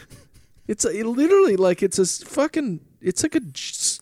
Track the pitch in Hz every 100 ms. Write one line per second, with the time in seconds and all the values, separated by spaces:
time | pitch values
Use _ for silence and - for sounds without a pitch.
0 | - - _ - _ _ - 214 226 190
1 | 226 240 320 392 370 185 185 180 196 -
2 | 180 - - - 302 320 269 165 - _
3 | 180 - 311 320 185 131 - - - -